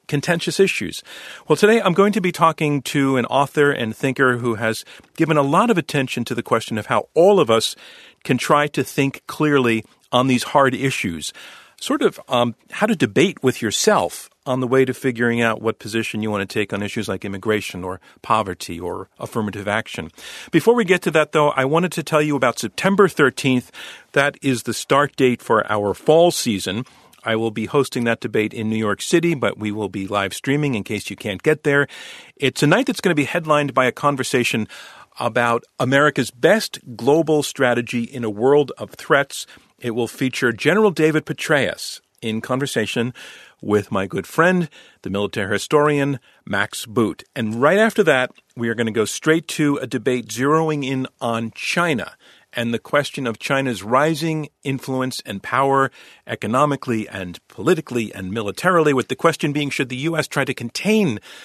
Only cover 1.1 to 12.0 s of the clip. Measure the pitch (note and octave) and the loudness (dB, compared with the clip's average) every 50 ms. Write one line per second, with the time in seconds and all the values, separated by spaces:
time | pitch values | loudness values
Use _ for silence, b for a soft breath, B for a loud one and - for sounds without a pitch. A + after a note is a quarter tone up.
1.1 | B B B B B B B B D#3 - G#3 G#3 A3+ A#3 G3 F#3+ D#3+ F3 G3 G#3+ | B B B B B B B B 2 4 4 4 4 4 2 2 4 4 4 4
2.1 | G3+ A3 F3+ F3+ D#3+ - E3+ E3 D3+ - D#3+ D3 D3 C#3 - - - C#3+ C#3 C3+ | 2 0 -2 -2 0 4 2 2 2 2 0 0 0 -2 -2 -2 0 0 2 2
3.1 | C3+ B2+ A2+ - C3 C3+ C#3+ - - D#3 C#3+ C#3+ - - A#2 A2 A2 - - C3+ | 2 0 0 2 2 0 0 2 2 2 2 2 2 0 -4 -6 -6 -4 -2 -2
4.1 | B2+ - C3+ B2+ B2 A#2 B2 A#2+ A2+ G2+ A#2 A2 A2 - - B B B B B | 2 2 2 2 2 0 -2 -2 -2 0 -2 -2 -2 -4 -8 B B B B B
5.1 | B - E3 D3+ D#3 D3+ C#3 C#3 D3+ F#3 A#3 A#3+ A3 F3 D3 - - C#3+ C3 - | B -2 0 2 4 2 2 4 4 2 4 4 2 0 0 -2 -2 -2 -2 -2
6.1 | - B2 A#2 - A#2 A#2+ - - B2 A2+ - - A2+ G#2+ G#2 - B2 G#2+ - _ | -4 -6 -4 -4 -4 -4 0 0 0 0 0 -2 -6 -6 -2 0 -2 -2 -2 _
7.1 | - D#3 F3 G3+ G#3 F#3+ C#3+ A2 A2+ A2+ - - - B B B B B B B | 2 4 6 6 6 6 4 4 4 2 2 -2 -8 B B B B B B B
8.1 | B B - - C3 A#2+ - - D#3 D3 D3 D3+ - D3+ B2 - - - C#3 C3+ | B B -2 -2 -2 0 2 2 2 2 2 0 -2 -4 -4 -4 -2 0 0 -2
9.1 | - - - - - - D3+ D3+ D3 C#3 B2 A#2 A2+ A2 - _ _ _ _ - | -2 -6 -14 -12 -4 -2 0 2 4 4 4 4 2 0 -2 _ _ _ _ 0
10.1 | - B2 C3 C3+ B2+ A#2+ - - - C#3+ C#3 C3 B2+ F#2+ C3 C3+ - - - G2 | 2 2 4 4 2 0 0 2 4 4 4 4 2 0 -2 -2 -2 -2 -6 -6
11.1 | E2 D#2 - - B B B B B B B B B B - - C#4 D4 | -6 -6 -10 -12 B B B B B B B B B B -4 -4 -2 0